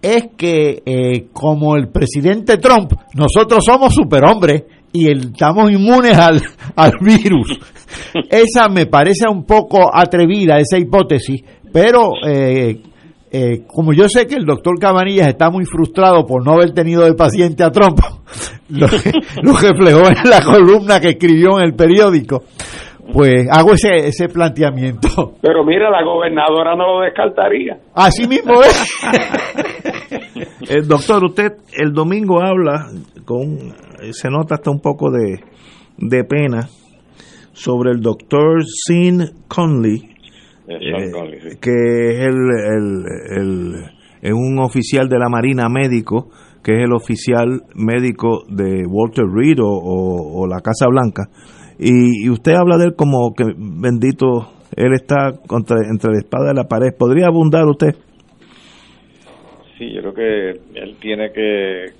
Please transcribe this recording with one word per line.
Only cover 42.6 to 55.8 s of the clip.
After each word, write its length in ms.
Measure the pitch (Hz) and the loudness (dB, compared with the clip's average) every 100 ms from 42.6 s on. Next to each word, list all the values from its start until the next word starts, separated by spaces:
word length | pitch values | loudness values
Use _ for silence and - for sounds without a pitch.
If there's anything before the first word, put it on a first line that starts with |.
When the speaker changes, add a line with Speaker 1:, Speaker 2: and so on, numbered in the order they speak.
| 104 107 | -2 -4
Speaker 3:
el, 280 | 104 95 90 87 - 98 | -4 -6 -8 -12 -10 -6
el, 380 | 98 92 87 87 82 _ _ _ | -6 -6 -8 -12 -16 _ _ _
es 100 | - | -6
un 260 | 110 127 135 | -4 -4 -2
oficial 480 | 131 127 113 135 131 | -2 -4 -4 -2 0
de 100 | 127 | -2
la 100 | 120 | -2
Marina 400 | 120 123 131 117 | -2 -2 -2 -2
médico, 600 | 120 139 120 107 107 - _ _ _ | -2 -2 -2 -4 -8 -8 _ _ _
que 120 | - | -4
es 100 | 110 | -2
el 80 | 120 | 0
oficial 720 | 120 - 110 - 120 120 131 - | -4 -4 -8 -4 -2 -2 -6 -12
médico 720 | - 110 120 123 107 117 113 - | -6 -4 -2 -4 -4 -4 -4 -6
de 360 | 98 95 95 90 | -6 -4 -4 -4
Walter 360 | 98 113 113 104 | -4 -4 -2 -2
Reed 320 | 98 139 147 | 0 0 0
o, 80 | 107 | -2
o, 760 | 98 87 92 92 87 78 85 | -4 -6 -6 -4 -6 -8 -8
o 40 | 92 | -6
la 140 | 90 | -6
Casa 260 | 107 113 127 | -6 -2 0
Blanca. 360 | 131 120 - 101 _ - - - _ | 0 -2 -6 -12 _ -20 -20 -20 _
Y, 480 | 101 123 123 117 113 | 0 2 2 0 -2
y 40 | |
usted 220 | 113 - | -2 0
habla 240 | 170 175 170 | 2 2 2
de 60 | 175 | 0
él 80 | 170 | 0
como 380 | 147 131 120 | -2 0 -4
que, 100 | 110 113 92 | -4 -6 -6
bendito, 960 | 104 82 120 120 127 139 135 120 113 _ _ - | -12 -6 -4 -2 -2 -2 -2 -2 -6 _ _ -4
él 160 | 127 | -2
está 380 | 131 - 143 139 135 - | -2 -2 -2 -2 -6 -8
contra, 300 | 117 104 113 | -6 -2 -2